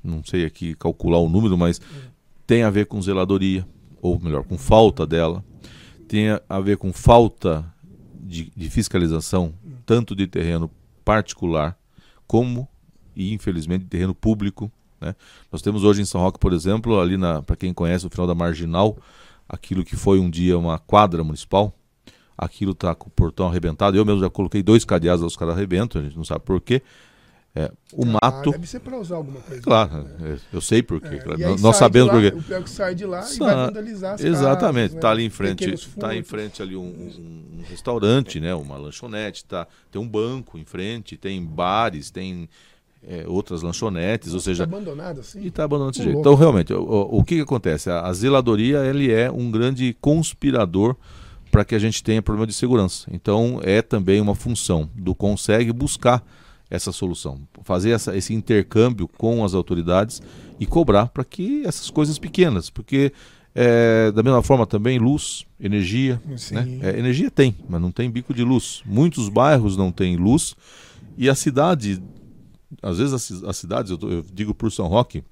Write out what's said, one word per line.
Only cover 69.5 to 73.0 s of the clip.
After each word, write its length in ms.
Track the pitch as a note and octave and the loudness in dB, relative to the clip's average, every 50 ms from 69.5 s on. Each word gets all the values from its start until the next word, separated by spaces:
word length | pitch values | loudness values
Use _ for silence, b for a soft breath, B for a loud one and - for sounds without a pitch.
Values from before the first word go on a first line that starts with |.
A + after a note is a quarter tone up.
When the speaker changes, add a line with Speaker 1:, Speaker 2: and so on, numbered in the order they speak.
| D#3 C3 A2+ G2+ F#2+ | 6 4 4 2 0
Speaker 1:
não 160 | F#2+ G2 F#2 | 0 0 -2
têm 240 | F2 - G2 F2+ F2+ | 0 0 0 0 0
luz 400 | E2+ F2+ G#2 B2 E3 - - - B B B B B B B B B B B - | 2 4 4 4 4 2 -2 -10 B B B B B B B B B B B -8
e 100 | - B2 C3 | 0 2 2
a 60 | C3+ | 2
cidade, 640 | - - D#3 C3 C3 D3 F3 F#3 D3 G#2+ G2+ G2 F#2 F#2 - - - - - - - - - - - _ _ D#3 - | 2 0 -2 0 2 2 2 2 0 -2 -4 -4 -4 -6 -14 -20 -20 -20 -20 -20 -20 -20 -20 -20 -20 _ _ -20 -12
às 180 | - G2 F2 | -6 -6 -2
vezes 140 | E2+ | -2